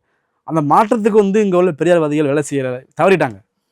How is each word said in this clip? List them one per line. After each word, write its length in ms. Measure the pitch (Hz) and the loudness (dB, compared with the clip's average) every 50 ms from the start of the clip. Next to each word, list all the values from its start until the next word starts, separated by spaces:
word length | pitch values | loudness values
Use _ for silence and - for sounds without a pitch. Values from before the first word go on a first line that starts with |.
| _ _ _ _ _ _ _ _ _ | _ _ _ _ _ _ _ _ _
அந்த 300 | - 151 160 151 143 156 | -6 -4 -4 0 2 2
மாற்றத்துக்கு 380 | 190 226 208 247 226 202 226 | 2 2 2 0 0 0 2
வந்து 320 | 202 220 202 196 190 220 214 | 2 2 2 2 0 0 0
இங்க 120 | 196 180 | 0 0
உள்ள 140 | 175 185 185 | 0 0 0
பெரியார்வாதிகள் 540 | 156 135 160 175 175 170 160 151 147 156 151 | -2 -2 0 2 2 2 2 0 -2 -2 0
வேலை 180 | 135 139 151 147 - | 0 -2 -2 -4 -4
செய்யற 360 | 147 139 131 127 123 127 135 _ _ - | -6 -6 -6 -6 -8 -10 -14 _ _ 0
தவறிட்டாங்க. 420 | 160 190 190 165 151 127 107 98 _ _ _ _ _ _ | 2 2 2 2 0 -4 -6 -12 _ _ _ _ _ _